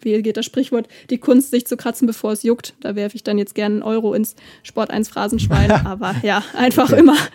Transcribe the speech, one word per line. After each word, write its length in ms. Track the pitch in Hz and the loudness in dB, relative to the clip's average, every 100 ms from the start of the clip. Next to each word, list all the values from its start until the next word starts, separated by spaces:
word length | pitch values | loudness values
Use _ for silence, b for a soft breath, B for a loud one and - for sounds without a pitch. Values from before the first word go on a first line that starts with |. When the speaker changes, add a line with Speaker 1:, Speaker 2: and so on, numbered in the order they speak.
Speaker 1:
wie 200 | 233 214 | -2 -2
geht 160 | 220 214 | -2 -4
das 80 | 226 | -4
Sprichwort, 420 | - 262 233 220 B - | -4 -2 -2 -4 B -8
die 80 | 247 | -4
Kunst, 320 | - 247 269 | 2 2 2
sich 160 | 240 240 | -2 -4
zu 100 | 240 | -6
kratzen, 300 | 240 233 240 | -6 -2 -2
bevor 280 | 226 214 | -2 -4
es 100 | 214 | -4
juckt. 320 | 226 240 - - | -2 -2 -4 -12
Da 120 | - 202 | -8 -6
werfe 200 | 208 220 | -6 -8
ich 80 | |
dann 160 | - 208 | -4 -4
jetzt 160 | 202 - | -4 -4
gerne 200 | 208 214 | -4 -2
einen 80 | |
Euro 300 | - 220 214 | -2 -2 -2
ins 220 | 208 214 - B B | -2 -4 -8 B B
Sport 300 | - - 214 | -10 -6 -4
eins 180 | - 214 | -4 -6
Phrasenschwein. 600 | - 208 226 208 147 - | -6 -4 -2 0 2 4
Speaker 2:
<laughs> 140 | 165 - | 2 0
Speaker 1:
Aber 260 | 196 185 196 | -4 -6 -4
ja, 220 | 202 202 - - | -2 -2 -4 0
einfach 360 | 247 254 311 | 2 4 4
Speaker 2:
Okay. 80 | 262 | 8
Speaker 1:
immer 160 | 320 294 - | 8 6 2